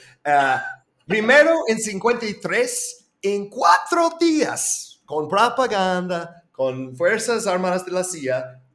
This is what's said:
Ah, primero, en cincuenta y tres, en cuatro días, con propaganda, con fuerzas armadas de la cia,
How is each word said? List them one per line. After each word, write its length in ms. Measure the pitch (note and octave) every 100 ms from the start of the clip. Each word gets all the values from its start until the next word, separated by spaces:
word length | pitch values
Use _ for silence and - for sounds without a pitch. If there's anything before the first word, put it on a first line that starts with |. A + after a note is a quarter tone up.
| - _
Ah, 400 | D3 C#3+ C#3 B2+ - - _ _ -
primero, 440 | G#3+ A3 C#4 D#4 E4 -
en 140 | A3
cincuenta 440 | A3 F#3+ A#3 A#3
y 100 | A3
tres, 760 | G3 E3+ G3 B3 - - - _ _
en 280 | G3 G3+ G3+
cuatro 600 | B3 E4+ - - E4+ E4 E4
días, 800 | E4+ D#4 D#3 A#2+ - - - _
con 220 | - D3+ D3+
propaganda, 1160 | G3 A#3+ A#3+ B3+ G#3 F#3 F3+ F3+ F3 E3 - _
con 420 | - C3 B2+ C3
fuerzas 540 | B2+ F3 G#3+ A3 A#3 G3+
armadas 360 | F3+ F#3 F3+
de 60 | F3+
la 140 | F3+
cia, 580 | F3+ E3 C3 B2+ B2+ - _